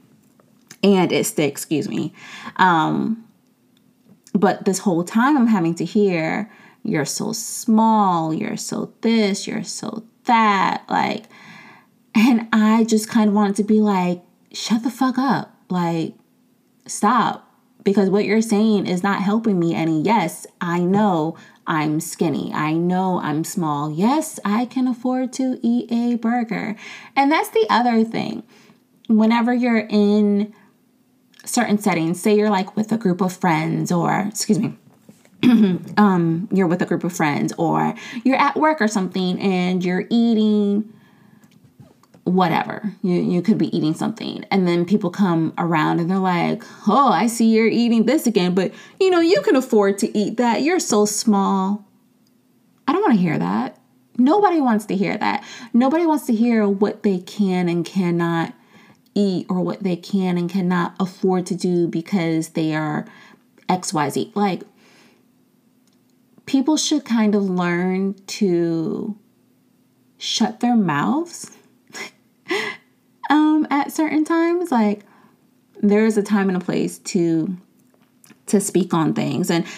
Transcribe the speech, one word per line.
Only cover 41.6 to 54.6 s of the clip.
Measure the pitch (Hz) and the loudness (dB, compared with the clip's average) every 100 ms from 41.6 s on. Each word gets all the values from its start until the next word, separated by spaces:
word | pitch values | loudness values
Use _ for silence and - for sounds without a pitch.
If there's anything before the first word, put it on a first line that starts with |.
| _ - - _ _ - - | _ -20 -20 _ _ -10 -2
whatever. | 180 180 - - - 208 - | 2 2 0 -4 -6 -10 -6
You, | 190 175 | -2 0
you | 160 175 | 0 0
could | 175 196 | 2 0
be | - 170 | 0 0
eating | 151 | -2
something, | 165 147 - - - - | -2 -4 -6 -10 -10 -2
and | 196 180 | 0 2
then | 175 175 | 2 2
people | 208 175 | 0 0
come | 180 196 165 160 - | 0 0 2 0 -2
around | 170 165 156 165 | -2 0 0 0
and | 170 | 0
they're | 190 | 0
like, | 185 175 160 160 - - - | 0 0 -2 -4 -8 -6 0
"Oh, | 226 269 | 4 4
I | 170 226 | 2 0
see | 226 226 | 2 2
you're | 220 220 | 4 2
eating | 226 233 226 220 | 2 2 2 2
this | 311 247 | 2 2
again, | 202 180 | 0 2
but, | 180 175 - - - | 0 -2 -4 -12 -2
you | 381 | 2
know, | 359 | 2
you | 330 494 | 4 2
can | 554 277 | 2 0
afford | 254 220 196 196 | 2 2 2 0
to | 226 214 | -2 -2
eat | 202 220 | -2 0
that. | 240 220 | 0 0
You're | 277 359 | 0 0
so | - 208 208 | 0 0 0
small." | - - 202 196 196 190 202 - _ _ _ _ _ _ _ _ _ - | 0 0 2 2 0 -2 -4 -8 _ _ _ _ _ _ _ _ _ -2
I | |
don't | 339 | 2
wanna | 415 214 | 4 4
hear | 175 151 | 2 0
that. | 170 208 269 - _ _ _ - | -2 -2 -4 -10 _ _ _ 0
Nobody | 254 403 403 339 | 2 4 4 2